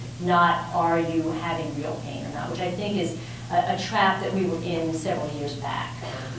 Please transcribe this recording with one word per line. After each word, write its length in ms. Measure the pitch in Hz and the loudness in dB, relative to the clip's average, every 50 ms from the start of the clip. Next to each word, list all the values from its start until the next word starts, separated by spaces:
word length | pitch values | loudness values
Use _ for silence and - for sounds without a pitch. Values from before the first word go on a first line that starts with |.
| - - - - | -10 -10 -8 -4
Not 520 | 180 175 180 175 175 170 170 170 - - - | 0 4 6 6 6 6 4 2 0 -2 0
are 260 | 175 170 170 170 170 | 2 4 4 4 4
you 320 | 165 160 165 160 156 160 | 2 2 0 0 0 0
having 440 | 156 - - 156 - 160 156 151 143 | -2 -2 -2 -2 -2 -2 -2 -4 -4
real 240 | 143 147 156 156 - - | -4 -4 -4 -4 -6 -6
pain 200 | - - - - | -8 -8 -8 -8
or 40 | - | -6
not, 200 | - - - - | -6 -6 -4 -4
which 100 | - - | -4 -2
I 100 | 180 175 | -2 -2
think 260 | 180 190 208 208 208 190 | -2 -2 -2 0 0 0
is 200 | 170 - - - - - - - - - | 0 0 -2 -4 -8 -8 -10 -10 -6 2
a, 240 | - 175 180 - - | 2 4 4 4 2
a 40 | - | 0
trap 420 | - - 226 240 - 190 185 - | -2 0 4 6 6 6 4 4
that 120 | - - 196 | 0 0 2
we 120 | 190 185 | 2 2
were 160 | 170 165 165 - | 2 2 0 0
in 300 | 175 170 165 160 160 160 | 0 0 0 0 0 -2
several 360 | 160 - 190 - 151 151 147 | -2 -2 -2 -2 -2 -2 -4
years 240 | 151 147 143 143 - | -4 -4 -4 -4 -4
back. 380 | - - - - - - - - - - - - - - - - | -4 -4 -2 -2 -2 -4 -4 -6 -8 -8 -8 -6 -6 -8 -8 -6